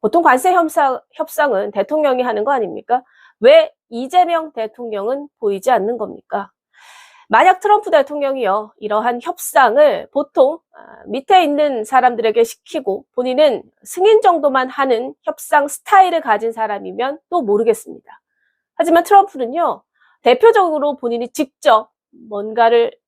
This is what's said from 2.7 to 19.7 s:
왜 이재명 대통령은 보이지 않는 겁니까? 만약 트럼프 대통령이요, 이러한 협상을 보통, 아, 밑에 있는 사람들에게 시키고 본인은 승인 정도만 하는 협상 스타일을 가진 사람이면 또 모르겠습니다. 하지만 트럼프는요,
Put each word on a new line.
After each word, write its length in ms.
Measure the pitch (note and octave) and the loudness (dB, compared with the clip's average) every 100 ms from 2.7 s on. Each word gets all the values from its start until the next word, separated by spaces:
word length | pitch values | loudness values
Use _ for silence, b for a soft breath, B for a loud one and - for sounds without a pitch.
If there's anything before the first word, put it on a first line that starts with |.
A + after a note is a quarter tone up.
| - _ B3 C4 b b b | -10 _ -6 _ b b b
왜 320 | A3+ D#4+ D#4 _ _ | 4 4 4 _ _
이재명 640 | A#3 C4 F4 F4 E4+ D#4 | -12 -2 0 0 -2 -6
대통령은 760 | B3 A3 A3 A#3+ G#3 G3+ C4+ D4 _ | -10 -12 -10 -10 -8 -6 -6 -10 _
보이지 320 | G#3 G3 A3 | -6 -4 0
않는 260 | A#3+ G3+ A#3+ | 0 0 -6
겁니까? 540 | G3 - _ G3+ G3 _ _ b b b b b b | -8 -12 _ -10 -10 _ _ b b b b b b
만약 300 | A3 F4 F#4 | 2 4 2
트럼프 320 | G#4 G#4+ G#4 | 2 0 2
대통령이요, 840 | D#4+ C4+ D4 C#4 C4+ G#3+ G3+ G#3+ _ | 0 0 -4 -6 -2 -2 -2 -6 _
이러한 420 | G#3+ G#3+ A3+ A#3+ | -6 -2 -2 -6
협상을 880 | D#4+ F4+ - D#4 B3 A#3+ D4 F3+ D#3 | -8 -10 -2 2 2 4 2 2 -4
보통, 480 | C#4 C#4+ - C4+ E4 _ | -6 -4 0 0 0 _
아, 300 | _ - - - | _ -20 -20 -10
밑에 360 | A3+ C4+ F#4+ | -10 2 2
있는 400 | D#4+ D4 D4 B3+ | 4 0 -2 -2
사람들에게 640 | G#3+ C4 B3 A#3 A3+ A3+ | -2 2 2 0 -2 0
시키고 600 | A#3 - _ D#4+ C4 F#3+ _ | 0 -2 _ -8 -6 -8 _
본인은 500 | - B3+ B3+ D4+ G#3+ - _ | -6 -4 2 2 2 -8 _
승인 380 | - - G4 A4 | -16 0 4 4
정도만 480 | G#4+ E4+ C#4+ C4 C4 | 4 2 0 -2 -4
하는 440 | C4 C4+ A3+ A#3 - | -4 -2 -2 -4 -10
협상 440 | - D#4 - D4+ C#4+ | -10 -10 -2 0 0
스타일을 540 | - - G4+ F#4 E4+ | -8 2 4 4 2
가진 320 | C#4+ G#3 A3+ | -2 -2 -2
사람이면 680 | A3+ A3 G3+ F#3+ F#3+ B3+ D4+ _ | -6 -6 -6 -10 -6 -6 -8 _
또 140 | F4 | -4
모르겠습니다. 800 | A3+ G#3 A3+ G#3 - - _ - _ _ _ _ _ _ | 0 0 2 0 -4 -20 _ -20 _ _ _ _ _ _
하지만 260 | E4+ E4+ | 2 2
트럼프는요, 800 | E4+ G4+ G4 C#4 A#3 D4 D#4 | 4 4 4 -4 -8 -4 -4